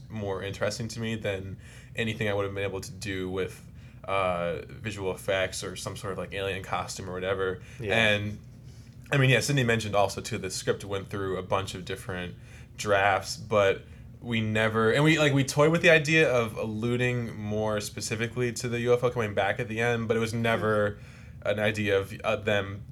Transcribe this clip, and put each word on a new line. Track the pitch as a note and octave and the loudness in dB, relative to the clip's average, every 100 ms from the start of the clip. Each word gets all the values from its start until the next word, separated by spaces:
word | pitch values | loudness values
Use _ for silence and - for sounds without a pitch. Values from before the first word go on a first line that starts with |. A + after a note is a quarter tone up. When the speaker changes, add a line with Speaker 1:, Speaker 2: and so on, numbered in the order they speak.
| - | -12
Speaker 1:
more | A2 G2+ F#2+ | -8 -6 -4
interesting | G2 G2 G#2 G#2 A2+ | -6 -4 -4 -4 -8
to | A#2 | -6
me | A2+ A2 | -6 -4
than | G#2 F#2+ F#2+ F2+ - - - - | -4 -4 -6 -12 -16 -20 -12 -4
anything | A2+ - G#2+ | -4 -2 0
I | |
would | G2+ G2 | 0 -2
have | |
been | G2 | -2
able | G2 G2 | -4 -6
to | G2+ | -10
do | F#2 G2+ F#2+ F#2 | -10 -6 -4 -4
with, | F#2+ F2+ - - - - - | -4 -4 -6 -18 -18 -18 -14
uh, | - G2 F#2 F2 F2 E2 - | -4 0 2 0 -2 -4 -8
visual | C#2 A2 G2 F#2 | -10 -8 -4 -4
effects | F2+ - F#2+ F#2+ - | -4 0 0 0 -4
or | G2 F#2 | -8 -8
some | G#2 G2 | -8 -8
sort | G2+ | -8
of, | F#2 | -6
like, | F2 G2 | -6 -4
alien | G2 F#2+ | -4 -4
costume | F#2+ F2+ F2+ - F#2 | -4 -4 -4 -8 -8
or | |
whatever. | F#2 F#2 F#2+ F#2 F2+ - - | -4 -2 0 0 -2 -10 -8
Speaker 2:
Yeah. | G#2+ A2+ | 0 4
Speaker 1:
And, | G#2+ G#2 G#2 G#2 - - - - - - - | 4 4 0 -8 -14 -18 -20 -20 -20 -14 0
I | C#3 | 4
mean, | C3 | 6
yeah, | A#2 | 6
Sydney | - C#3 | 4 2
mentioned | A#2 A2+ A2 G2+ | 4 2 2 2
also, | G2 - | 2 0
too, | - G2+ | -6 -6
the | F#2 | -4
script | - B2+ G#2 G2 | -4 -2 -2 -2
went | G2 F#2 | -6 -6
through | G2+ F#2+ F#2 | -6 -4 -4
a | |
bunch | F#2 G2 F#2+ | 0 -2 -2
of | F#2 | -8
different | F2 F#2+ - F2+ F2 - - - - - | -8 -8 -6 -6 -6 -10 -16 -20 -18 -6
drafts, | G#2+ G2 G2+ F#2+ - - | 2 4 4 2 -2 -10
but | G2+ G#2+ G2 - - - - - | 2 4 6 4 -4 -18 -18 -12
we | A#2+ A2+ | -2 0
never, | A2 G#2+ A2 A2 A2+ | 2 2 2 4 4
and | C3+ | 6
we, | D#3 D#3+ | 6 6
like, | D3 | 4
we | C3+ | 4
toyed | C3 D3 D3+ | 2 4 4
with | E3 | 6
the | F3 | 8
idea | D#3+ D3 D#3+ C#3+ | 8 6 4 6
of | B2 A2+ A2 | 4 2 -2
alluding | A2 G#2+ A#2+ B2 B2 B2 A#2 A2 | -4 -2 0 2 2 0 -4 -6
more | G#2 G#2+ G#2+ G#2+ | -4 -2 0 -2
specifically | G2+ - - A2 A2+ B2 B2 | -4 -6 -4 -2 -2 -2 -2
to | A2+ B2 | -2 -4
the | A#2+ | -2
U | A#2+ | 2
F | A#2+ | 4
O | A#2+ | 2
coming | A#2+ G#2 G#2 | 0 0 2
back | G2 G#2 | 2 0
at | A2 | -2
the | A2 | 0
end, | A#2+ A#2 A2 | 2 2 2
but | A2+ | 2
it | |
was | A2 | 0
never | A#2 A#2 A2+ G#2+ G#2 G#2 G#2 - - - - | 0 2 2 2 2 2 -2 -14 -18 -18 -8
an | - G#2 | -2 0
idea | G#2+ G#2 G2+ G2 | 0 0 2 2
of, | F#2+ G#2+ | 0 -6
uh, | G#2+ G#2 | -2 0
them | G#2+ G2+ F#2+ G2+ - | 2 0 0 -8 -6